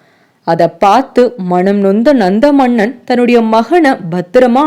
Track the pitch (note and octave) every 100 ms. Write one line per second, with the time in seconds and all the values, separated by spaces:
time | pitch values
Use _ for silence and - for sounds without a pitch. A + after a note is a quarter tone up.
0 | _ _ _ _ - E3 E3+ - G3+ A3+
1 | C4+ - A#3+ - F3+ F3+ F#3+ G3+ G3 G#3
2 | A#3+ C4+ F#3 G#3 C#4+ C#4 B3+ A#3+ G3+ -
3 | - B3 A#3+ A#3+ A3 A3 A3+ F4 D4 C4
4 | F3 F3+ F3 B3+ B3 B3+